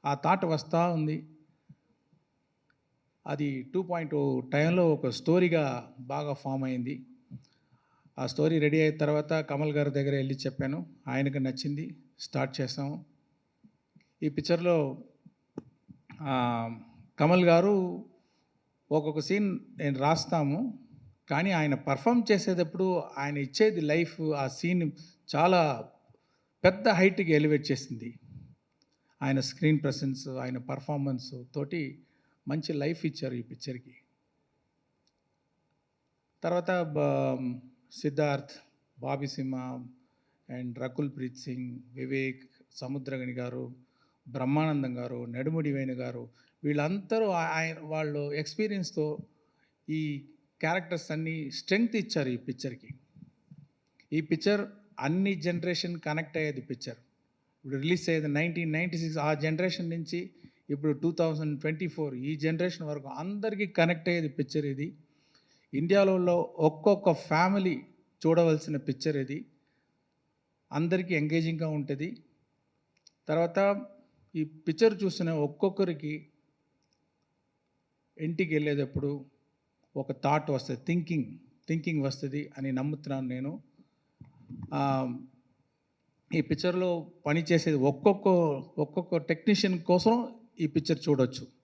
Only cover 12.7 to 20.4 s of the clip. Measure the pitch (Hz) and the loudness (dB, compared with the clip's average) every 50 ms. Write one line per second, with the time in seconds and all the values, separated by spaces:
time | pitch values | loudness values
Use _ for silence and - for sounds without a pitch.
12.7 | - - 139 139 151 - - _ _ _ _ _ _ _ _ _ _ _ _ - | -4 -6 -6 -6 -8 -10 -12 _ _ _ _ _ _ _ _ _ _ _ _ -20
13.7 | _ _ _ _ _ - _ _ _ _ - 151 143 - 143 - 170 170 170 180 | _ _ _ _ _ -20 _ _ _ _ -6 -4 -4 -4 0 2 0 2 4 4
14.7 | 170 165 147 135 131 - - - _ _ _ - _ _ _ _ _ - - - | 4 4 2 0 -2 -8 -12 -20 _ _ _ -20 _ _ _ _ _ -16 -16 -16
15.7 | _ _ _ _ - _ _ _ - - 151 143 131 127 123 120 120 117 113 113 | _ _ _ _ -20 _ _ _ -16 -10 -4 -2 0 0 2 0 0 -2 -2 -4
16.7 | 117 110 - - - - - - _ - 143 156 180 180 180 170 165 165 175 202 | -8 -10 -14 -20 -20 -20 -20 -20 _ 2 4 6 6 8 8 8 8 8 6 6
17.7 | 208 196 185 180 175 185 - - _ _ _ _ _ _ _ _ _ _ _ _ | 4 2 2 0 -4 -8 -10 -14 _ _ _ _ _ _ _ _ _ _ _ _
18.7 | _ _ _ _ 147 156 147 156 147 156 147 151 185 208 214 196 185 - - - | _ _ _ _ 0 0 0 0 -4 -4 -2 0 0 0 2 0 -2 -4 -8 -12
19.7 | - - 165 143 139 131 139 147 160 156 - - - 165 | -10 -4 -2 -2 0 2 4 4 4 2 2 0 0 2